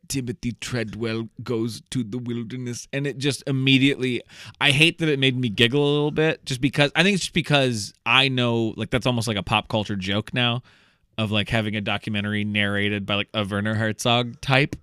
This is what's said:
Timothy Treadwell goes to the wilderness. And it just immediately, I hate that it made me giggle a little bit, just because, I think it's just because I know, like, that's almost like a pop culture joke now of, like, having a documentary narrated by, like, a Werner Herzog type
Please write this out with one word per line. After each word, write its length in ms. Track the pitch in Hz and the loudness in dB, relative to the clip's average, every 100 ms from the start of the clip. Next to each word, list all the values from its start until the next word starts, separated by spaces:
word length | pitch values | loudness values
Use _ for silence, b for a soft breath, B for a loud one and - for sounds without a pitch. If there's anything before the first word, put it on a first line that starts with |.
| _ | _
Timothy 460 | 139 123 110 123 | -4 -4 -6 -6
Treadwell 760 | 107 - 127 110 101 113 113 113 - | -8 -6 -4 -4 -4 -4 -4 -6 -10
goes 380 | 113 117 117 107 _ | -6 -2 -2 -6 _
to 120 | 131 | -6
the 140 | 117 123 | -4 -6
wilderness. 720 | 120 117 113 127 123 117 - | -6 -6 -6 -8 -8 -10 -8
And 120 | 139 143 | -4 -4
it 100 | 135 | -2
just 260 | 139 127 - | -2 -2 -2
immediately, 720 | 135 135 135 135 139 127 120 - B B B | 2 6 6 6 2 -2 -4 -8 B B B
I 100 | 143 | 4
hate 280 | 139 160 170 | 6 4 4
that 100 | 160 | 0
it 100 | 139 | 2
made 180 | 135 127 | 2 2
me 120 | 123 | -2
giggle 340 | 95 117 143 | 4 4 4
a 80 | 143 | 2
little 200 | 147 147 | 2 0
bit, 340 | 143 156 - | 2 0 0
just 160 | - 127 | -6 -2
because, 300 | 139 151 143 | -2 2 0
I 80 | - | 4
think 120 | 180 | 4
it's 80 | 196 | 2
just 100 | - | 0
because 600 | 185 - 143 131 117 98 - | -4 0 2 2 -2 -6 -10
I 220 | - 123 135 | 0 2 2
know, 460 | 127 123 117 113 - | 2 0 0 -2 -4
like, 120 | 110 | -4
that's 160 | 127 | -2
almost 220 | 127 120 113 | 0 -2 -2
like 100 | 101 | -4
a 60 | |
pop 240 | 90 110 - | 0 -2 0
culture 280 | 113 104 | -4 -4
joke 380 | 101 92 101 - | -6 -2 -4 -4
now 300 | 127 120 120 b b b b b - | -2 -2 -2 b b b b b -6
of, 140 | 110 | -2
like, 180 | 107 95 | -2 0
having 260 | 117 107 | -2 0
a 60 | 107 | -4
documentary 600 | 104 101 - 104 104 104 | -4 -6 -4 -4 -2 -2
narrated 640 | 104 104 101 101 104 104 | -2 0 0 0 0 -2
by, 100 | 101 | -2
like, 140 | 101 104 | -4 -2
a 100 | 110 | -4
Werner 300 | 101 104 104 | -2 -2 -2
Herzog 680 | 110 110 107 123 120 120 120 | 0 -2 -2 0 0 0 -6
type 340 | - 135 147 - | 0 2 2 -4